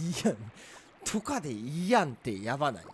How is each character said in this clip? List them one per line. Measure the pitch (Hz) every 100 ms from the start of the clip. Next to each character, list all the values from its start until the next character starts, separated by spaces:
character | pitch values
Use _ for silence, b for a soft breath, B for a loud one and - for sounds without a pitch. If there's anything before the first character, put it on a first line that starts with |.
| 165 160
や | 220
ん。 | 123 107 B B B B -
と | - 214
か | - 269
で | 151
い | 107 120 160 180
い |
や | 240
ん | 160
っ | 117
て | 123 98
や | 107 135
ば | 147
な | 98
い？ | 80